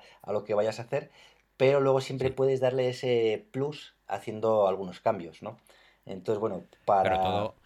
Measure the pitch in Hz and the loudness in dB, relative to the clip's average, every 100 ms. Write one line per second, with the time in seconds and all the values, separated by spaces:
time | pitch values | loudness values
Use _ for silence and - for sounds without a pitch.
0 | - - - 104 104 104 110 110 117 143 | -8 -18 -6 -6 -2 0 0 -4 -6 -8
1 | 151 - - _ _ - 131 139 135 131 | -8 -18 -20 _ _ 2 4 4 4 2
2 | 131 131 131 135 135 131 127 131 127 123 | 0 -4 -2 0 0 2 2 2 -2 -2
3 | 127 120 113 104 - 131 147 147 - _ | 0 2 2 0 -6 -6 -4 -6 -16 _
4 | - 98 - 107 113 110 98 95 95 - | -10 -8 -8 -2 2 4 4 2 -6 -4
5 | 117 101 82 - 104 117 _ _ _ _ | -2 -2 -8 -12 -14 -14 _ _ _ _
6 | - 95 104 107 107 90 - _ - 98 | -14 -8 -4 -2 -2 -4 -12 _ 0 2
7 | 95 92 95 101 107 - | 4 2 0 0 -4 -8